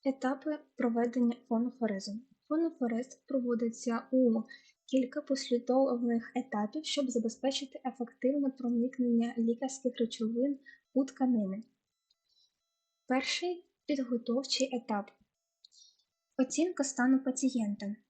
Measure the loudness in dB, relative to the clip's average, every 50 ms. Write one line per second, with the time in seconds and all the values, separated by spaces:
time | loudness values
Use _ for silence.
0 | _ -2 -2 0 -2 -4 -4 -2 -4 -6 -6 -6 -8 _ _ 0 0 2 2 2
1 | 0 2 2 2 2 2 2 -2 _ _ 0 0 0 0 -2 -2 -2 -2 -2 -2
2 | -6 -8 -10 -10 -12 _ _ _ _ _ 0 0 0 0 0 -2 -2 0 0 -2
3 | -4 -6 -12 _ _ _ -2 -2 0 2 0 2 0 -2 -2 -2 -4 -2 -2 -2
4 | -2 2 4 6 6 6 4 4 0 -4 -14 -20 -20 -20 _ _ _ 0 0 0
5 | 0 0 -4 -8 -2 -2 -2 -2 0 0 0 0 2 2 4 4 4 4 2 0
6 | 0 0 0 0 -2 -4 -6 -6 -6 -4 -4 -2 -2 -2 -4 -6 -6 -4 -2 -2
7 | -2 0 0 0 -2 -2 -4 -2 -2 -2 -2 -2 -6 -8 -12 -8 _ -8 -6 -6
8 | -10 -10 -8 _ 0 2 2 2 0 0 -2 -2 -2 0 2 2 0 0 0 0
9 | 2 4 4 4 2 2 0 0 0 0 0 0 -2 -6 -6 -2 -4 -4 0 0
10 | -2 -2 -2 -4 -2 -2 0 0 0 0 0 -4 _ -20 -20 _ _ _ _ 0
11 | 0 0 0 0 2 2 4 2 2 0 -4 -6 -8 _ _ _ _ _ _ _
12 | _ _ _ _ _ _ _ _ _ _ _ _ _ _ _ _ _ _ _ _
13 | _ -2 0 0 0 -2 -4 -2 -2 -2 -4 -4 -8 _ _ _ _ -4 -2 -2
14 | 0 -2 -2 -4 -2 -2 -2 -2 -2 -2 -2 -2 -2 -2 -2 -6 -4 -4 -4 -4
15 | -4 -8 _ _ _ _ _ _ _ _ _ _ _ -20 _ -20 -20 -20 _ _
16 | _ _ _ _ _ _ _ -2 -2 0 2 0 0 0 0 -2 -4 -4 0 0
17 | 4 4 4 4 2 0 -2 0 -2 0 0 0 -2 -2 -4 -4 -6 -8 -8 -8
18 | _